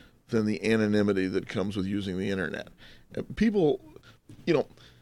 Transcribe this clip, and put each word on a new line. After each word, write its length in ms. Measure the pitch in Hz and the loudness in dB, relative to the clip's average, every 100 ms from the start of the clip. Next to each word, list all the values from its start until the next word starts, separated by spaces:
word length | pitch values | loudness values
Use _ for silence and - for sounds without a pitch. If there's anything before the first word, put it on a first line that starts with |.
| - _ - | -20 _ -4
than 160 | 117 107 | 0 0
the 180 | 107 | 0
anonymity 640 | 107 113 107 104 101 98 92 | 2 2 4 4 4 2 0
that 180 | 92 90 | -2 -4
comes 300 | 101 101 101 | -4 -4 -2
with 80 | |
using 340 | 95 101 98 92 | -2 -4 -4 -4
the 120 | 101 | -4
internet. 380 | 95 78 - - - - - - | -2 -4 -6 -12 -18 -20 -20 -14
Uh, 60 | - - - | -10 -6 0
people, 420 | 220 202 151 - - - - - - - - | 0 2 2 0 -6 -20 -20 -20 -20 -8 0
you 80 | |
know, 120 | 147 - - - - | 0 0 -8 -20 -20